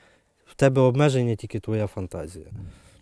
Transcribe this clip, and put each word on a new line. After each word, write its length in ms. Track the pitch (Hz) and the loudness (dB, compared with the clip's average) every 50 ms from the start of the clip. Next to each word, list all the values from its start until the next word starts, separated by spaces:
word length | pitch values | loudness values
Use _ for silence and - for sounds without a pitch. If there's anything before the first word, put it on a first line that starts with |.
| _ _ _ _ _ _ _ _ _ | _ _ _ _ _ _ _ _ _
в 80 | _ - | _ -2
тебе 280 | - 143 135 131 135 | 2 2 4 4 4
обмеження 540 | 131 127 120 139 147 147 131 127 120 120 110 | 4 4 4 4 4 4 2 2 0 0 -2
тільки 240 | - - 110 - 107 | -4 -6 -8 -10 -8
твоя 260 | - 107 110 107 104 | -6 -4 -2 -2 -2
фантазія. 600 | 101 - 104 92 - - 87 76 - 92 78 - - - - - - - - _ _ _ _ | -4 -6 -8 -10 -10 -10 -12 -12 -12 -14 -16 -16 -16 -16 -16 -16 -16 -18 -20 _ _ _ _